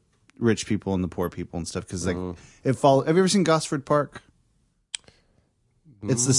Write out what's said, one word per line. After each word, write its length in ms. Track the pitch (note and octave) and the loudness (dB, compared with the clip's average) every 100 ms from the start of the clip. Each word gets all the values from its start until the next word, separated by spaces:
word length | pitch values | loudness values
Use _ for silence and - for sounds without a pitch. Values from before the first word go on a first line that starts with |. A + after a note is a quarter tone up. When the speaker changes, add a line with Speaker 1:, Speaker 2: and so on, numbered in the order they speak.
| _ _ _ - | _ _ _ -2
Speaker 1:
rich 280 | A#2 G#2 - | 0 0 -2
people 260 | G#2 - | -4 -2
and 100 | F#2+ | -2
the 60 | F2+ | -2
poor 220 | F2+ F2 | -4 -6
people 260 | - F2 F2 | -6 -10 -8
and 100 | D#2+ | -8
stuff, 220 | F#2 F2+ | -8 -8
'cause, 180 | F#2 F2 | -6 -4
like, 100 | F2+ | -4
Speaker 2:
Mm. 200 | F2+ E2+ - _ | -6 -10 -18 _
Speaker 1:
it 100 | C3+ | -4
follow-, 300 | B2+ C#3+ C3+ | 2 4 4
have 120 | C#3+ E3 | 4 2
you 60 | |
ever 60 | F#3+ | 4
seen 140 | G3+ | 2
Gosford 420 | D#3+ D#3+ - D3+ - | 2 2 0 -4 0
Park? 360 | D3 C#3 - - _ _ _ _ _ _ - - _ _ _ _ _ _ _ _ - | 0 0 -8 -20 _ _ _ _ _ _ -16 -16 _ _ _ _ _ _ _ _ -10
It's 240 | G2+ A#2+ | -2 0
the 60 | |
Speaker 2:
Mm. 40 | B2+ | 2